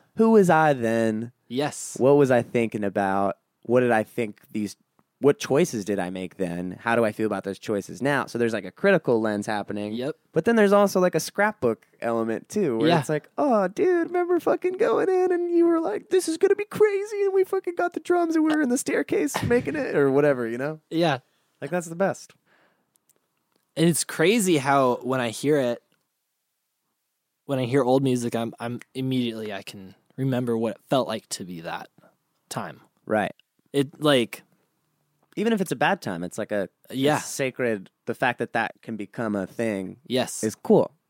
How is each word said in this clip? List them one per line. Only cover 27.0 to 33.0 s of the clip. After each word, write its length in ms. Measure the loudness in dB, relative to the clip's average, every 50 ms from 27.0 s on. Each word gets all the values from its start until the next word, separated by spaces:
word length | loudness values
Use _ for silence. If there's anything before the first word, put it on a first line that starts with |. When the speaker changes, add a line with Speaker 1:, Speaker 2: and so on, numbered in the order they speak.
| _ _ _ _ _ _ _ _ _
Speaker 2:
when 120 | -6 -4 -4
I 60 | -2
hear 180 | 0 0 2 2
old 200 | 4 2 2 2
music, 320 | 2 0 0 -2 -2 -4
I'm, 180 | -4 -4 -6 -8 -10
I'm 200 | -10 -10 -10 -10 -12 _ -10
immediately, 580 | -8 -4 -2 -2 0 -2 -2 -4 -8 -8 -10 -10
I 100 | -10 -12
can 320 | -14 -16 -16 -18 -20 -20 _ _ _ _
remember 400 | -6 -2 -2 -2 -2 0 -2 -2
what 160 | -2 -2 -4 -6
it 40 | -8 _ -2
felt 200 | -2 -2 -2 -2
like 200 | -6 -10 -10 -10
to 140 | -12 -12 -12
be 160 | -12 -12 -12 -12
that 260 | -10 -10 -12 -12 -14 _ _ _ _ _ _ _ _ _ _ _ -12
time. 320 | -10 -10 -10 -10 -12 -16 _ _ _ _